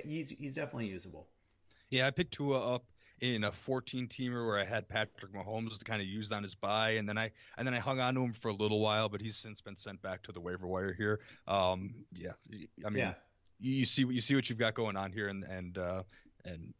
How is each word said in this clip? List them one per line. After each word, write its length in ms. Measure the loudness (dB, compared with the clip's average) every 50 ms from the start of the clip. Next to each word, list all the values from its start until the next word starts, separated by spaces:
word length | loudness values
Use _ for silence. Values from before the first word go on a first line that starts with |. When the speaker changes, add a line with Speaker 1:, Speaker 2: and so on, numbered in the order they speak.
| -2
Speaker 1:
he's, 240 | -4 -4 -6 -6 -6
he's 240 | -8 -8 -8 -6 -4
definitely 340 | -4 -6 -6 -4 -4 -4 -4
usable. 400 | -4 -6 -10 -12 -14 -16 -16 _ _ _ _ _ _ _ _ _ -20 _ _ -2
Speaker 2:
Yeah, 180 | 2 2 4
I 40 | 4
picked 220 | 2 0 -2 -2 -2
Tua 400 | -2 0 2 2 2 2 0 -2
up 100 | -2 -4 _ -20 _ _ -20 _ -2
in 240 | 0 0 0 2 0
a 80 | 0
fourteen 560 | -2 -4 -4 -2 -2 -2 -2 -4 -4 -4 -4 -4
teamer 380 | -4 -4 -4 -2 -2 0 0
where 120 | 2 2 2
I 60 | 2
had 240 | 2 0 -2 -2 0
Patrick 440 | 0 0 0 0 -4 -14 -14 -10
Mahomes 460 | -8 -8 -6 -4 -4 -4 -2 -4 -6 -8
to 60 | -6
kinda 200 | -4 -2 -2 -2
use 260 | -2 -4 -4 -4 -2
on 100 | -2 -4
his 120 | -4 -6 -8
bye, 380 | -4 -2 2 2 4 4 4
and 160 | 4 2 0 0
then 100 | 0 0
I, 120 | 0 -2 -4 -10 -20 -16 -8
and 100 | -4 -2
then 80 | 0 0
I 40 | 0
hung 220 | 0 0 2 2
on 140 | 2 2 4
to 60 | 2
him 100 | 2 0
for 160 | -2 -2 -2 -2
a 40 |
little 280 | 0 2 4 4 4 6
while, 280 | 6 6 6 4 4 4
but 120 | 2 0
he's 160 | 0 0 -2
since 240 | -4 -4 -6 -8 -14
been 160 | -12 -14 -12
sent 240 | -10 -10 -10 -10 -6
back 200 | -4 -4 -4 -4 -6
to 80 | -10
the 80 | -10 -6
waiver 260 | -4 -4 -4 -2 -2
wire 260 | 0 0 2 0 0
here. 280 | 0 2 2 2 2 2 0 -8 -20 -12 -2
Um, 480 | 2 4 4 6 4 4 2 -2 -6 -8 -10 -14 -16 -14
yeah, 180 | -10 -10 -10 -10 -12 _ -16 -14 -14 -14 -14 -14 -8 -4
I 60 | -2
mean, 80 | 0 2
Speaker 1:
Yeah. 160 | 0 0 -2 -6 -14 _ _ _ _ _ _ -4
Speaker 2:
you, 140 | 0 2 4
you 80 | 4 6
see 200 | 6 6 6 4
what, 100 | 4 4
you 60 | 2
see 140 | 4 4 4
what 140 | 4 4 2
you've 100 | 0 2
got 160 | 2 2 2
going 220 | 2 0 0 0
on 160 | -2 -2 -4
here, 160 | -2 -2 -2 -2
and, 160 | -2 -4 -6
and, 340 | -6 -6 -6 -6 -6 -4 -4
uh, 240 | -2 -2 -2 -2 -4 -8 -14 -20 -20 -20 _ _ -12
and 280 | -10 -10 -10 -10 -12 -14 _